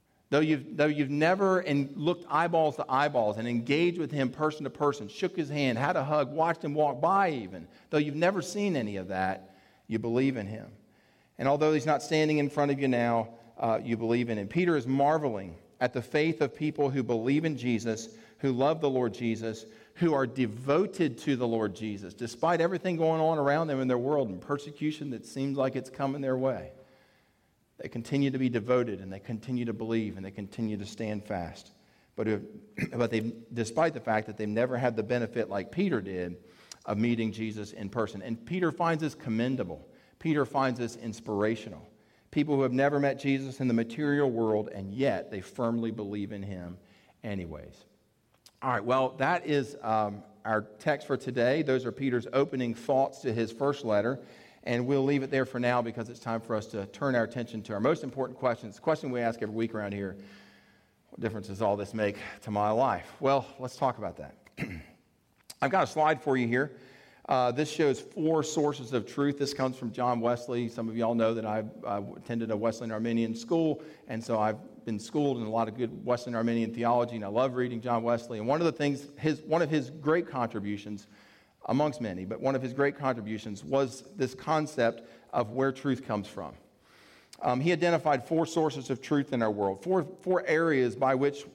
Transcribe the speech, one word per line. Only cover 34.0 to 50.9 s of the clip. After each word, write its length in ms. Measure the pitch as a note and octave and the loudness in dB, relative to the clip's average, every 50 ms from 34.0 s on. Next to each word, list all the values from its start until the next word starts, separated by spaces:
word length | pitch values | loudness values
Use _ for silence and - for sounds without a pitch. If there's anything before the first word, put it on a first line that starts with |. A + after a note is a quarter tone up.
| - A#2+ A2 A2 A2+ A2+ | -2 0 0 0 0 -2
that 100 | G#2 - | -6 -6
they've 100 | G#2+ G#2 | -4 -2
never 300 | G#2+ A2+ B2 B2+ B2+ A#2+ | 2 2 2 2 0 0
had 180 | B2 B2 A2+ | 0 0 0
the 80 | A2 G#2 | 0 0
benefit 460 | G2+ B2 B2 A#2 A2 - A#2+ G#2+ F2+ | 0 0 0 0 -2 -2 -2 -2 -2
like 240 | G2 G2+ F#2 - - | -2 -4 -4 -4 -2
Peter 260 | E3+ G3+ G3 D3+ A2+ | 0 0 2 2 0
did 380 | F#2+ G2 F#2+ F2+ F2+ F2+ F2 - - - - - - - - - - | -2 -2 -4 -4 -4 -4 -6 -10 -14 -20 -20 -20 -20 -20 -20 -12 -6
of 120 | - G#2+ G2+ | -4 0 2
meeting 360 | A2+ A#2+ A#2+ A2+ A2+ A2 G2+ | 2 2 2 2 0 -2 -2
Jesus 400 | A2 A2 A2 G#2 G#2+ G#2 G2+ - | -4 -6 -6 -6 -6 -10 -10 -10
in 160 | - G#2 G2 | -10 -10 -6
person. 320 | - B2 A2 G2 - G2 | -2 -2 -2 -2 -4 -8
And 240 | - A#2 A#2 A2+ - | -8 -8 -8 -8 -6
Peter 260 | - E3 F#3 F3 D#3+ | -6 -2 0 0 0
finds 300 | D3 - F3 E3 E3 D#3 | 0 2 0 0 2 0
this 120 | D#3+ D3 - | 0 -4 -4
commendable. 720 | - - A#2 A2 A2+ A#2 B2+ C3+ B2 G#2 F2 E2 D2+ - - - - - _ _ _ | -6 -4 -2 0 0 0 0 0 -2 -4 -6 -8 -10 -14 -18 -20 -20 -20 _ _ _
Peter 260 | - E3 D#3 D3 C#3 | -2 0 2 2 2
finds 340 | - - C#3 C3+ C3 B2 A2+ | 0 0 0 0 0 0 -2
this 160 | A#2+ A2+ - | -4 -6 -6
inspirational. 920 | - - A#2 G#2 A2+ - - G#2+ G2+ G#2 A2 A#2 A2+ - - F2+ D2 - - - _ _ _ _ _ _ _ | -8 -8 -10 -10 -8 -6 -4 0 2 2 2 0 -2 -4 -10 -14 -14 -18 -20 -20 _ _ _ _ _ _ _
People 240 | - D3+ D3 D#3 D3 | -2 0 0 2 2
who 80 | C3+ C3+ | 2 2
have 100 | B2+ A#2+ | 2 4
never 260 | C3 C3+ C#3+ D3 C#3+ | 4 4 4 4 4
met 180 | C#3+ C#3 C3+ C#3 | 2 2 0 0
Jesus 440 | - C#3 C#3 C3+ C3+ C3+ C3 - | 0 0 0 0 -2 -6 -6 -2
in 80 | C3+ B2+ | 0 2
the 40 | A#2 | 2
material 560 | A2+ A#2 A#2 - - D3+ C#3+ C#3+ C#3+ C#3+ C3+ | 2 2 0 -2 -2 0 2 2 4 2 2
world, 400 | A#2 A#2 A2+ A2 G#2+ G#2 G#2 - - | 2 2 2 2 2 2 0 -2 -6
and 200 | G2+ G2 G2 G2 | -8 -8 -8 -4
yet 380 | A#2+ C3+ C3+ G#2 F2+ - - | 0 0 2 2 0 -2 -6
they 80 | A2 G2 | -8 -10
firmly 520 | F#2 - - - B2 A#2 A#2 A#2 A2+ A2+ | -10 -10 -6 -2 -2 0 0 0 -2 -4
believe 420 | A2+ A2+ G#2 G2+ G#2 G#2 G2+ G2 G#2+ | -4 -6 -6 -6 -4 -6 -6 -6 -6
in 100 | G2 G2 | -8 -8
him 340 | G2+ G2 F2+ F2 F2 F2+ F#2+ - _ _ _ _ _ _ _ - | -8 -8 -10 -10 -12 -14 -16 -18 _ _ _ _ _ _ _ -10
anyways. 640 | A2+ G2+ F#2+ F2 D#2+ D#2 D2 - - - - - _ _ _ _ _ _ _ _ _ _ _ _ - _ _ | -8 -6 -6 -6 -8 -10 -12 -14 -16 -20 -20 -20 _ _ _ _ _ _ _ _ _ _ _ _ -20 _ _
All 100 | - C3 | -2 0
right, 120 | B2 G#2+ G#2 | 0 0 2
well, 320 | A#2+ B2+ C3 C3+ B2+ C3 - | 2 4 4 4 2 0 0
that 280 | C3+ D3 F3+ E3+ - D3 | 0 2 2 0 0 2
is, 300 | D3+ C#3+ C3 C#3 - - | 2 2 2 0 -4 -6
um, 420 | - A2 A2 A2 G#2+ G#2 G#2 G2+ - - - - - | -2 0 2 2 2 0 -2 -6 -12 -16 -20 -10 -2
our 180 | A2+ A2 G#2+ G#2 - - - | 0 2 2 0 -2 -8 -4
text 280 | - D#3+ | -2 0